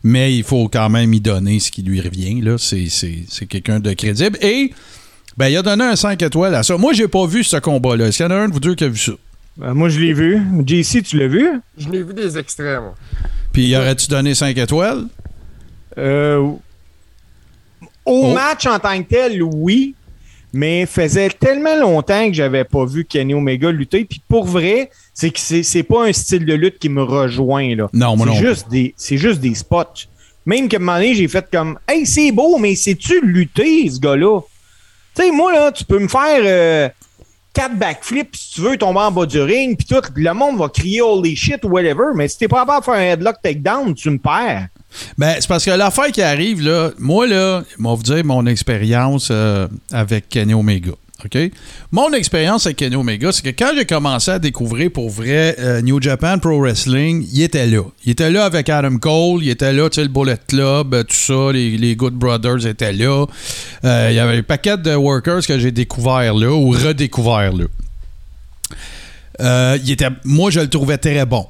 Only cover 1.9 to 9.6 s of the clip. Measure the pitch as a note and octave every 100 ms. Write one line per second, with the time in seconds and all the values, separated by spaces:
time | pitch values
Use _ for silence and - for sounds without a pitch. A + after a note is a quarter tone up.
1.9 | F#2+ F2+ F#2 F#2 A#2+ A2 A#2 - G2 F2
2.9 | - F2 E2 E2+ - G2 G2 F2 G#2+ G#2
3.9 | F#2+ G#2+ G#2 F#3+ G#3 G3+ B3 C4+ - -
4.9 | - - - - - C3+ D#3+ G3 G3+ B3
5.9 | G3+ G#3 F#3+ E3 D#3 F#3+ D#3 - F3 B3+
6.9 | A#3 G#3+ F#3+ F3+ G#3+ A3+ D#3 D#3+ C#3 B2+
7.9 | A#2 A2+ - E3+ F#3 G#3+ D3 D3+ F3 D3
8.9 | A2 - G2+ - - - -